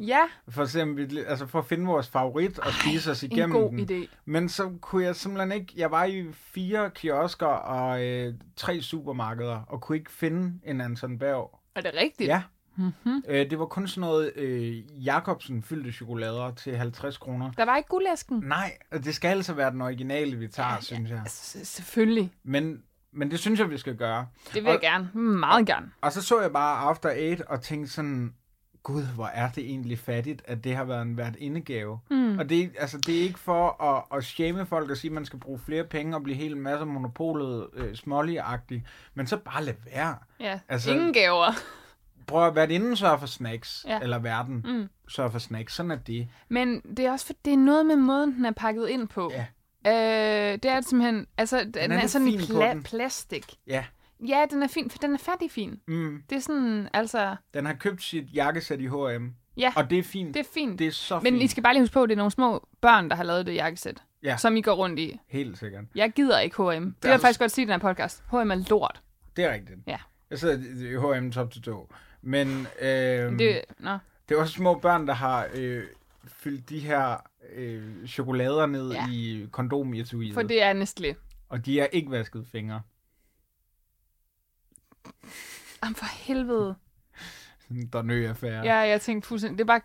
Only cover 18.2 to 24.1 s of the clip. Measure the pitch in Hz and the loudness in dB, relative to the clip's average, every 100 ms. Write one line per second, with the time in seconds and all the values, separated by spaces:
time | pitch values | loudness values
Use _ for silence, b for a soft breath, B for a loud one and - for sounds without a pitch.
18.2 | - 240 139 156 196 - - 156 139 151 | -2 -4 0 0 -2 -6 -8 -6 -4 -2
19.2 | 170 196 185 151 131 127 127 127 127 143 | 0 0 0 0 0 0 -4 -4 -4 -2
20.2 | 147 120 113 - 123 120 - 117 113 117 | -2 -4 -6 -4 -2 -2 -4 -6 -6 -6
21.2 | 107 - - 196 190 - 180 233 220 226 | -8 -12 -14 -14 -12 -12 -2 4 6 4
22.2 | 185 - - 139 160 131 - _ _ 147 | 0 -4 -2 0 0 -6 -14 _ _ -4
23.2 | 143 165 208 220 196 139 139 117 117 | -2 0 2 2 2 -2 -6 -4 -2